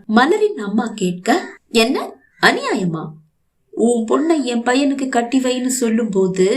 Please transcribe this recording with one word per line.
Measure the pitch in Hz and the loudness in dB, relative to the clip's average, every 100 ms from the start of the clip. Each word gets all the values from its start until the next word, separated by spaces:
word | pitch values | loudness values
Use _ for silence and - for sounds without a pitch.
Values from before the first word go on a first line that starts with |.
| - | 0
மலரின் | 220 285 415 415 269 | 2 4 2 0 -2
அம்மா | 202 220 226 | -4 -4 -4
கேட்க, | - 180 175 220 349 - - _ | -4 -4 -2 0 0 -2 -16 _
"என்ன | 226 226 349 - - _ _ | 0 2 -2 -6 -12 _ _
அநியாயமா? | - 494 539 262 175 156 156 - _ _ _ _ _ | 0 2 -2 -2 -2 -4 -8 -14 _ _ _ _ _
உன் | - 226 240 | 0 2 2
பொண்ணை | 220 262 330 311 | 0 0 2 0
என் | 247 233 | 0 -2
பையனுக்கு | 247 254 277 277 262 | 0 2 0 0 -2
கட்டி | 233 233 262 | -2 0 0
வைன்னு | 254 254 247 | 0 -2 -2
சொல்லும் | - 233 226 214 | -2 0 0 0
போது | 190 185 185 190 | 0 0 2 0